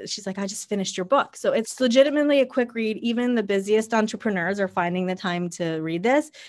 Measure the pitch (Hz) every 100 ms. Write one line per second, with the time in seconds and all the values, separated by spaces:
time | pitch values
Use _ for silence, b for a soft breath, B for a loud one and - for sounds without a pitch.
0 | 208 - 196 190 196 202 - 202 185 -
1 | 185 277 - - 196 226 226 - 254 247
2 | 285 294 294 285 254 269 240 226 220 208
3 | 233 233 247 240 196 196 196 214 220 226
4 | 214 202 226 190 170 202 190 190 175 180
5 | 185 185 185 175 175 - 170 160 160 170
6 | 214 285 302 B